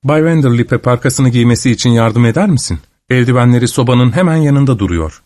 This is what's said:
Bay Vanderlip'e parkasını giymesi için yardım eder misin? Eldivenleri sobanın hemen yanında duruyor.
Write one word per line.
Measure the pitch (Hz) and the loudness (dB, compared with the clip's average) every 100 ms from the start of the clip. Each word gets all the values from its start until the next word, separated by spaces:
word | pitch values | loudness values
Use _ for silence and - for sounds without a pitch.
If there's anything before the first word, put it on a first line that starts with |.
Bay | 135 156 | 0 0
Vanderlip'e | 160 165 135 120 117 123 | 0 0 0 0 0 -2
parkasını | - 123 139 - 131 | -2 -2 -2 0 0
giymesi | 120 120 117 127 | 2 0 0 -2
için | 113 127 | -2 0
yardım | 117 113 113 | 0 0 2
eder | 117 113 202 | 0 0 0
misin? | 139 - 87 - _ _ | -2 -4 -8 -10 _ _
Eldivenleri | 127 123 127 120 123 120 | -2 0 2 2 2 0
sobanın | - 120 123 123 113 | -2 0 2 0 0
hemen | 180 160 | 0 0
yanında | 147 139 139 117 | 0 2 0 0
duruyor. | 98 85 80 - | -2 -4 -6 -10